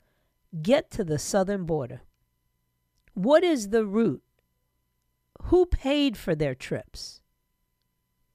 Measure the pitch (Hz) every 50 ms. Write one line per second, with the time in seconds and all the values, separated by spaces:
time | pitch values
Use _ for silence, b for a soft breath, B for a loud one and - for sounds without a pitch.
0 | _ _ _ _ _ _ _ _ _ _ - 160 151 180 254 302 - - - -
1 | 208 165 151 147 - - - 202 190 185 202 196 180 160 165 151 131 120 123 127
2 | - - _ _ _ _ _ _ _ _ _ _ _ _ _ _ _ _ _ _
3 | _ - _ 202 180 247 294 320 339 359 320 262 208 196 208 226 220 202 190 220
4 | 233 190 131 - - _ _ _ _ _ _ _ _ _ _ _ _ _ _ _
5 | _ _ _ _ _ _ _ - - - 320 359 359 359 - - - 269 285 294
6 | 285 277 214 - - - 170 151 151 143 131 - - - 156 120 - - - -
7 | - - - - _ _ _ _ _ _ _ _ _ _ _ _ _ _ _ _
8 | _ _ _ _ _ _ _